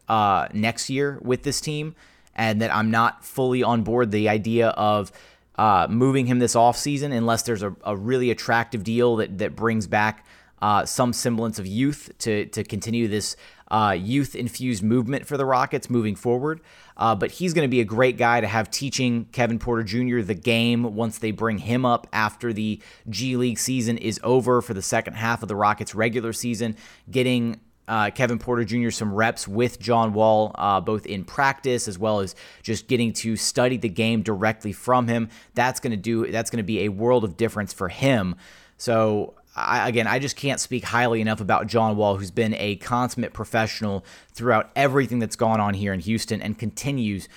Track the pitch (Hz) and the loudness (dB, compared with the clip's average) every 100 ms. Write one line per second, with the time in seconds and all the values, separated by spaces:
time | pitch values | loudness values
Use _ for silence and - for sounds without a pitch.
0 | - 110 101 90 64 104 113 117 - 135 | -2 2 4 2 0 -2 -2 -2 -4 -2
1 | 143 139 123 123 139 123 156 151 156 - | -2 -2 -2 -2 -2 -4 -4 -6 -8 -12
2 | - _ _ - 113 107 113 90 110 113 | -20 _ _ -4 0 0 0 0 2 2
3 | 117 - - - 127 127 113 117 104 120 | 2 0 -8 -2 0 2 2 2 2 2
4 | 117 104 107 107 110 117 113 - 107 104 | 2 2 2 2 0 2 2 2 2 2
5 | 95 - - _ _ - 107 95 80 113 | -2 -10 -20 _ _ 2 4 6 4 4
6 | 135 135 123 123 120 117 120 120 147 139 | 4 4 2 2 4 6 6 4 -2 -4
7 | 143 120 117 113 - 107 101 90 - 101 | -2 0 0 0 0 -2 -4 -6 -6 -4
8 | 110 131 123 107 - 117 113 113 95 117 | 0 0 2 0 0 0 0 -4 -2 2
9 | 120 110 104 95 104 73 113 113 85 104 | 2 2 -2 -2 -6 -2 0 0 0 0
10 | 107 - - - _ - 104 104 73 - | 0 -2 -12 -20 _ -4 0 2 0 0
11 | 123 113 123 113 113 107 95 107 139 143 | 0 0 -2 -2 -2 -4 -6 -2 -2 -2
12 | - - 113 104 - 110 101 104 113 117 | -10 -8 -2 -2 -2 -6 -6 -6 -4 -2
13 | 113 104 - - - - - 110 104 90 | 0 -2 -4 -10 -16 -20 -4 0 2 0
14 | 98 139 135 - 120 - 127 107 107 123 | 0 -2 -2 -4 -8 -4 -4 -2 2 2
15 | 117 139 - 143 135 127 139 135 - 120 | 0 -4 -4 -2 2 2 0 -2 -2 0
16 | 107 98 120 123 147 160 - - - - | 0 -2 0 0 -2 -6 -12 -20 -14 -2
17 | 113 104 - - 175 165 139 123 107 110 | 0 0 -2 -4 -2 0 2 2 2 2
18 | 131 117 117 120 107 113 107 - 139 - | 2 4 2 2 2 -2 -2 -4 -4 -2
19 | 127 117 110 - 117 117 123 117 107 117 | 0 0 -4 -2 0 0 -2 -2 -2 -2
20 | 127 120 95 90 120 113 117 120 120 104 | 0 0 -2 -2 0 2 2 2 -2 -2
21 | 117 - 110 101 113 101 101 123 123 117 | -4 -4 -6 -2 -2 -2 -2 0 2 0
22 | - 110 107 - 120 107 107 104 - - | 0 0 0 0 -6 -4 -4 -6 -10 -18
23 | - 101 131 123 123 107 - 131 113 117 | -10 -6 -2 0 0 -2 -2 -2 0 -2
24 | 110 104 - 131 120 123 113 95 - 113 | -4 -4 2 2 4 2 0 -6 -2 -2
25 | 101 107 113 117 92 101 104 104 107 98 | -2 -4 -2 -2 -2 2 2 2 -4 -2
26 | 117 117 113 107 123 107 117 110 - - | 0 0 -4 -4 -4 -4 -4 -6 -14 -20
27 | - 127 127 123 117 110 _ _ - 113 | -6 0 2 2 0 -4 _ _ -4 0
28 | 104 - 123 117 123 120 107 120 117 - | 0 2 0 0 0 0 0 0 0 -2
29 | 107 101 113 - - 104 123 - 101 117 | -2 2 0 0 -4 0 0 -2 2 4
30 | 113 104 110 107 107 - 101 95 90 107 | 4 4 4 6 2 0 2 2 0 -4
31 | - 98 85 - 135 135 135 123 107 90 | -4 -8 -6 0 0 0 0 -2 -2 -2
32 | 110 104 95 - - - - 107 - 123 | 0 0 -2 -8 -20 -14 -6 -6 0 0
33 | 117 - 113 107 - - 123 123 113 90 | 0 -2 -4 -2 -2 0 0 0 -2 0
34 | 113 113 98 98 107 110 107 92 - 127 | 0 0 0 0 0 -2 -6 -6 0 2
35 | 117 117 110 - - - 123 127 131 107 | 2 -2 -4 -10 -8 0 0 0 -4 -4
36 | 110 113 113 107 113 117 101 107 104 95 | -2 -2 -2 -4 -4 -4 -2 -2 -2 0
37 | 117 123 107 80 110 104 98 - 92 - | 2 2 2 -2 -2 -2 -6 -4 -6 0
38 | 135 120 92 87 - - - - 120 113 | 2 2 0 -6 -12 -20 -20 -8 0 2
39 | 110 104 - - _ - 55 120 113 117 | 2 2 -2 -10 _ -6 -2 0 0 0
40 | 110 127 139 - 143 - - 123 - 117 | 0 0 -2 -4 -4 -4 -4 -6 -2 0
41 | 120 117 110 107 98 - 107 117 110 104 | 2 2 0 0 2 0 2 2 2 2
42 | 104 98 98 117 110 - 104 98 - 120 | 2 2 -2 -2 -2 0 -4 -4 -4 -2
43 | 123 - 113 - 107 117 110 - 107 98 | -2 -4 -6 -8 -2 0 0 -2 -4 -4
44 | - - - - 120 110 - 135 139 139 | -8 -20 -20 -4 2 2 2 0 2 2
45 | 120 120 110 - 113 110 104 98 101 92 | 2 0 -2 0 2 2 2 0 -2 -2
46 | 92 113 - 107 104 104 107 - 143 139 | -2 -2 -2 -4 -4 -6 -6 -6 -4 -2
47 | 107 95 - | -2 -4 -8